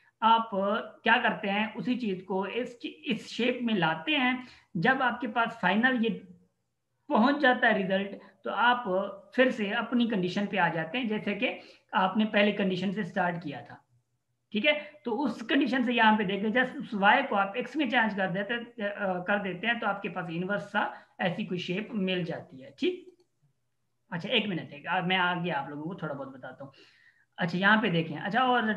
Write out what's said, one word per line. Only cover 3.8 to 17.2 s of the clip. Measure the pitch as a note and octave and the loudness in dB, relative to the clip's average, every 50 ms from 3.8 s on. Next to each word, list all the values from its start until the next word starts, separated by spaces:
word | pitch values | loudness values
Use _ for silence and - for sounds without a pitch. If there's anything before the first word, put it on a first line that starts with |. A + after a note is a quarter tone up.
| E3 D#3+ D#3+ D#3+ - D#4 D#4 | 2 2 0 0 -2 0 0
हैं। | C#4 B3+ B3 B3+ B3+ - - - - _ _ - | 2 2 2 0 -2 -6 -12 -18 -20 _ _ -4
जब | F3 D#3+ C4 C4+ C4+ C4 | 0 2 2 4 4 2
आपके | A#3+ A#3+ A#3+ C4+ | 0 0 -2 -4
पास | A3 - A#3+ A#3 A3+ - - - | -2 0 0 0 0 -2 0 2
final | F3+ F#3+ A3 A#3+ C4 B3+ A#3 A3+ | 2 4 4 4 4 4 2 2
ये | A3 F3+ - - - - - _ _ _ _ _ _ _ _ _ _ _ _ _ - | 0 -2 -4 -8 -16 -20 -20 _ _ _ _ _ _ _ _ _ _ _ _ _ 0
पहुंच | - A3 A#3 C#4 C#4+ D4 | 4 4 6 4 4 4
जाता | D4 B3+ B3 - C4 A3+ | 4 4 4 6 4 4
है | G#3 G3 | 4 2
result, | F#3 F3 F#3+ G3 G3+ G3+ - - - - - _ - | 2 0 0 0 -2 -4 -8 -12 -16 -20 -20 _ -8
तो | - | -6
आप | G3+ - A3+ A#3+ B3 A#3+ - F#3+ F3+ F#3+ G3+ G3+ - - - - - | -2 2 4 4 4 2 0 0 0 0 -2 -2 -6 -12 -18 -2 2
फिर | B3 C4 B3+ | 2 4 4
से | - A3+ G#3 G3 G#3+ | 2 0 -2 -2 -2
अपनी | A#3+ G#3+ - B3 A#3+ A#3+ G#3+ | -2 -2 0 0 0 2 2
condition | A3+ F#3 F3+ F3 - G3+ G3+ | 2 0 0 0 -2 -2 -2
पे | F3+ F3+ F#3 | -2 2 2
आ | F3 E3 | 2 2
जाते | D#3+ E3 D#3+ - - B3+ | 2 0 -4 -4 -4 -4
हैं, | C4 G#3 | -4 -2
जैसे | G#3+ G#3 - G3+ G3+ | -4 -4 -4 -4 -4
कि | G3 B3 D#4+ - - - - - _ _ _ - | -2 -2 -4 -4 -6 -12 -20 -20 _ _ _ 0
आपने | - F#3+ F#3+ - G#3+ G#3+ | 2 2 2 2 2 0
पहले | G#3+ - G3+ G#3 G#3+ G3 | 2 4 4 4 4 4
condition | - G3 F#3+ F#3 F3+ F#3 G3+ F3+ | 2 0 0 0 0 -2 -2 -2
से | A3 G3+ | -4 -6
स्टार्ट | - - G3+ F3+ F3 F3 E3+ - | -4 -2 -2 0 0 -2 -4 -6
किया | D3 C3+ - - | -8 -10 -10 -12
था, | - - - _ _ _ _ _ _ _ _ _ _ _ _ _ _ - | -16 -18 -20 _ _ _ _ _ _ _ _ _ _ _ _ _ _ -4
ठीक | G#3+ G#3 | 0 2
है। | D4 D4 D4+ - - - - - | 2 2 0 -2 -10 -16 -12 -8
तो | B3 A3 | -6 -2
उस | B3+ D4+ B3 - - - | -2 -2 -2 -4 -4 -2
condition | - D#4 C#4 D4+ G#3+ B3 C4+ A3+ | 0 2 2 2 2 2 0 0
से | B3+ A#3+ | 2 2
यहाँ | A#3 A3+ G#3+ G#3+ G#3 | 4 6 6 6 4
पे | G#3 | 2
देखते | F3+ G3+ F#3 G#3+ A3 | 0 -2 -2 -2 0
हैं, | G#3 | 2
just | B3+ B3+ B3+ - C#4+ | 2 2 0 -2 -8
उस | - - A3 | -8 -6 -2
y | F#3+ G3 G3+ B3 C#4 | 4 6 6 6 6